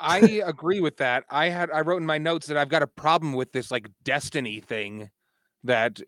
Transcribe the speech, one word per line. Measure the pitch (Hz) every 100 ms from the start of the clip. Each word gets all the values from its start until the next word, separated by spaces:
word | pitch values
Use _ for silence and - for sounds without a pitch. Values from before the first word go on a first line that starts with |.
I | 160 185
<laughs> | 220 214 180
agree | 151 160 202
with | 160 -
that. | 131 127 -
I | 139 170
had, | 175 175
I | 156
wrote | 156 180
in | 160
my | 156
notes | 156 165 147
that | 147
I've | 143
got | 160
a | 147
problem | - 151 165 156
with | 131 127
this, | 127 117
like, | 123 101 -
destiny | - 143 - 151 120 107
thing | - 113 101 107 104 _ _ _ _ _
that | 120 117 117 104